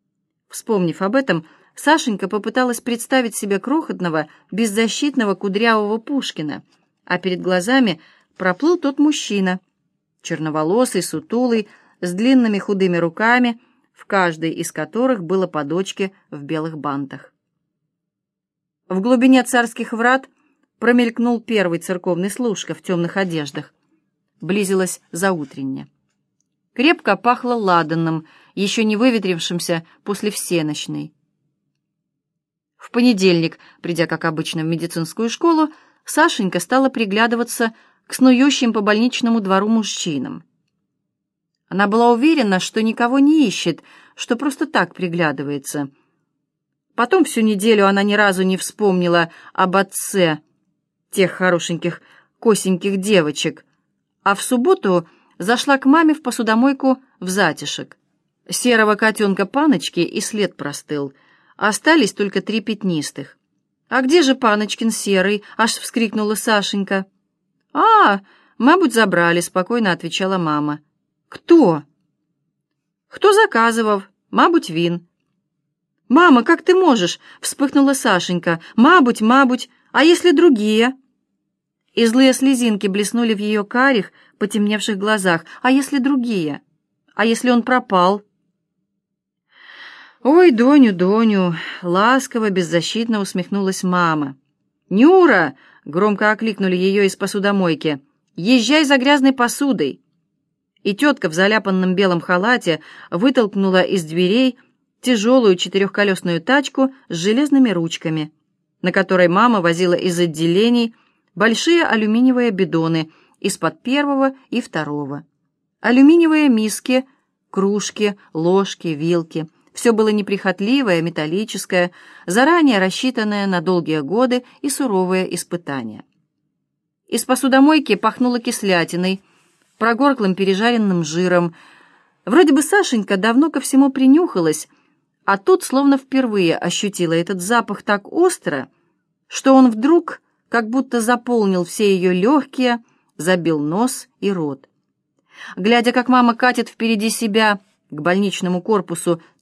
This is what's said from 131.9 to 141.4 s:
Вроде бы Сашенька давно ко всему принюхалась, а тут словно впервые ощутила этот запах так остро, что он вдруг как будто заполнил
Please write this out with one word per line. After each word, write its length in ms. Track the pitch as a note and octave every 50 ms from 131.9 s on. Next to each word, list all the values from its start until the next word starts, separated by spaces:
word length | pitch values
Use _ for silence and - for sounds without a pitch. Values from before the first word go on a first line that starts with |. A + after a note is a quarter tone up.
| _ _ _ _ _ _ -
Вроде 280 | F3+ A3 E4 F#4 D#4
бы 100 | C4+ D4+
Сашенька 540 | D4 - G4 G#4 F4+ - C4 A3 F#3+ - G3+
давно 340 | F#3+ F#3+ A3+ A#3 B3+ D#4 D#4+
ко 100 | - C#4
всему 300 | - - - C4 C#4 C#4
принюхалась, 800 | C4+ C4 C4 C4 C#4 E4 F4+ - - F#3+ E3 D#3 D#3 - - _ _ _ _ _ _ _ _ _ _ _ -
а 140 | - G3 G3
тут 260 | - F4+ F#4+ F4+ -
словно 340 | - B3+ C4+ C#4 C#4 C#4 C4+
впервые 580 | C4+ - C4+ C4+ B3+ A3+ G#3 G3+ F3+ E3 D3+
ощутила 560 | - - F3 E3+ - - G3+ G3 - F3 D#3+
этот 300 | E3 E3 E3+ F3 G3+ F3+
запах 400 | F3 G3 A#3+ A#3 A3+ - G3+ -
так 280 | - - G#3 G3 G3+ -
остро, 580 | - - F4 F#4 E4+ - - F3+ D3+ C3+ B2 - _ _ _ _ _ _ _ _ _ _ _
что 280 | - - - - C4+ C4+
он 160 | C4 C4 B3
вдруг 500 | A3 G#3+ A3+ D4 E4+ F4 E4+ - - - _ _ _ _ _ - -
как 160 | A#3+ A#3 G#3+
будто 300 | A#3+ C4+ C4+ - - A#3+
заполнил 640 | A3 A3+ B3 A#3+ - B3 B3 A#3